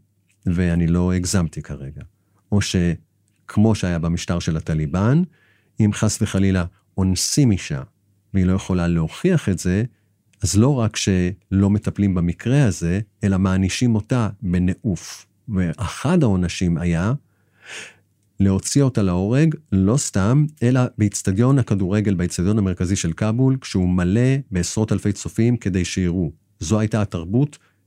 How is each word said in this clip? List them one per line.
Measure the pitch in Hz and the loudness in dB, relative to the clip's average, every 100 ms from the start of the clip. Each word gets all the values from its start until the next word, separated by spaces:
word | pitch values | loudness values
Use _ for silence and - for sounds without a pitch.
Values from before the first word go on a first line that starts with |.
| _ _ _ _ - | _ _ _ _ -4
ואני | 87 90 85 82 | 0 0 2 2
לא | 87 90 | 2 0
הגזמתי | 90 87 101 80 - | -2 0 -2 -2 -6
כרגע. | - 71 69 69 71 _ _ _ - | -14 -12 -14 -16 -18 _ _ _ -2
או | 104 | -2
שכמו | - 95 87 80 _ _ _ _ - - 110 | 0 0 0 -2 _ _ _ _ -6 2 4
שהיה | 101 92 85 | 2 -2 -2
במשטר | 82 85 - 87 | -2 -4 -4 -4
של | 87 80 | -2 -4
הטליבן, | - 78 76 90 107 151 180 _ _ _ _ - | -2 -4 -2 0 2 2 0 _ _ _ _ 0
אם | 107 | 0
חס | - 107 - | 2 -2 0
וחלילה | 107 95 98 95 87 _ _ - | -2 0 0 0 -2 _ _ -2
אונסים | 95 92 - - 131 | -2 0 -2 2 2
אישה, | 95 - 71 64 _ _ _ _ | 2 -2 -10 -10 _ _ _ _
והיא | 98 92 | 0 2
לא | |
יכולה | 95 - 90 85 | 0 -2 -2 0
להוכיח | 85 80 - 185 170 - | 0 -2 -2 0 0 0
את | 87 | -2
זה, | 90 95 120 _ _ _ _ - | -2 -2 -2 _ _ _ _ -8
אז | 87 95 | -2 2
לא | 123 135 | 4 2
רק | 110 - | 0 -2
שלא | - 92 90 92 - 95 98 | 0 0 0 -4 -2 2 2
מטפלים | 101 - - 101 | 2 -2 -2 0
במקרה | 92 85 - 117 143 | 0 -2 -2 0 2
הזה, | 123 87 85 95 110 _ | 2 0 -2 -2 -4 _
אלא | 101 95 | 0 2
מענישים | 95 95 95 - 123 | 2 2 0 0 0
אותה | 110 - 127 107 95 | 0 0 -2 -2 -4
בנעוף. | 95 90 90 - 113 85 - - - _ - | -2 0 0 -2 -4 -4 -8 -20 -20 _ -8
ואחד | 95 87 - 85 - 131 180 | -4 -2 -4 -8 -6 0 2
העונשים | 127 92 90 - 90 82 | 2 2 0 -2 -2 0
היה | 87 82 98 139 _ _ _ _ - - - - _ _ _ - | 0 0 0 -4 _ _ _ _ -20 -18 -18 -20 _ _ _ 0
להוציא | 98 95 - 143 | 2 2 0 2
אותה | 135 120 | 2 2
להורג, | 98 87 98 127 160 147 - | 0 0 0 2 2 0 -2
לא | 98 95 135 | 2 2 2
סתם, | - 101 95 139 151 - | 0 0 2 2 0 0
אלא | 120 127 123 - | 0 2 0 0
באצטדיון | 104 - - 95 123 139 | -2 -2 -2 2 2 2
הכדורגל, | - 98 92 104 104 | 2 0 0 0 0
באצטדיון | 90 87 - 90 110 | 0 -2 -2 0 0
המרכזי | 95 90 90 95 | 0 -2 -2 -2
של | 85 | -4
כאבול, | 82 107 117 131 131 | -2 -2 0 0 0
כשהוא | - 98 90 | -2 0 2
מלא | 90 87 107 127 135 135 | 2 2 2 2 0 -2
בעשרות | 92 85 - 107 | -4 -2 -2 -2
אלפי | 104 104 | 0 -2
צופים | 101 - - 113 120 | -4 -6 0 0 0
כדי | 101 92 | -2 -2
שיראו. | 87 - 90 90 82 - _ - | -2 -2 -2 0 -4 -6 _ -10
זו | 82 110 | -2 0
הייתה | 107 113 | 0 -2
התרבות | 101 90 82 113 147 - _ _ | -2 -4 -4 0 -2 -4 _ _